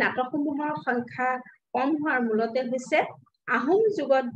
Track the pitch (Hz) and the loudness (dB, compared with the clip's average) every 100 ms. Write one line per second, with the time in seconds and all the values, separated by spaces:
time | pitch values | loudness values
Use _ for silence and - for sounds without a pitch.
0 | 208 - 254 294 294 277 302 302 262 247 | 2 0 -2 -2 -2 -2 -4 -4 -2 -2
1 | 240 - 254 254 - - _ 247 269 302 | -4 -4 -2 -2 -8 -20 _ -2 0 0
2 | 302 254 233 214 226 233 240 254 - 311 | 0 0 2 0 0 -2 -2 -4 0 0
3 | - - _ _ - 233 262 403 440 339 | 0 -6 _ _ -4 -2 2 4 4 2
4 | 262 269 247 | 2 2 2